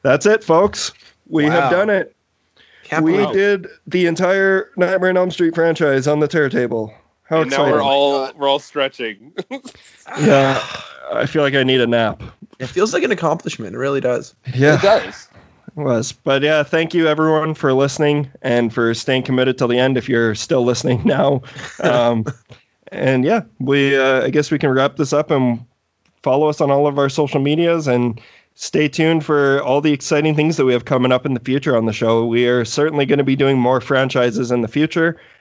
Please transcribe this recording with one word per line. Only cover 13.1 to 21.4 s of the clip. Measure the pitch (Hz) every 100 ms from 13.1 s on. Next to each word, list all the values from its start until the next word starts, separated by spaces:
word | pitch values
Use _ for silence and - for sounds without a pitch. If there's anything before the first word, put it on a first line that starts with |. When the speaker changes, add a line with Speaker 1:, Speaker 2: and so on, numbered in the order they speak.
Speaker 2:
accomplishment. | 185 165 165 - - 104 113
It |
really | 135 139
does. | 123 123 123 _ -
Speaker 1:
Yeah. | 123 143 147
Speaker 3:
It |
does. | 196 208 - - - - - _ - -
Speaker 1:
It |
was. | 139 117 110
But | - - 135
yeah, | 147 156
thank | 143 160 165
you | 170 160
everyone | 151 156 156 156 156
for | 139
listening | 131 139 135 147 147 135 -
and | 131 120 117
for | 120 117
staying | 113 - 131
committed | 127 127 127 127
till | 123
the | 120
end | 131 127
if | 110
you're | 120 117 107
still | - 143
listening | 123 120 143 120
<laughs> | -
now. | 131 139 139